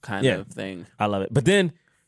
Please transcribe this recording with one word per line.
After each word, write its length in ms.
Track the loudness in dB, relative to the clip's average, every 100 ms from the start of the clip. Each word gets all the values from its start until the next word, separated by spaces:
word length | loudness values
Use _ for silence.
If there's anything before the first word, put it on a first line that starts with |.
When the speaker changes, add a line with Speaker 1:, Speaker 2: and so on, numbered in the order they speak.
Speaker 1:
kind 220 | -8 0 0
Speaker 2:
yeah. 100 | 0
Speaker 1:
of 120 | -4
thing. 380 | -10 -10 -10 -14 -4
Speaker 2:
I 100 | -2
love 140 | -2
it. 120 | -2
But 100 | 0
then, 300 | 4 4 2 -2 _ _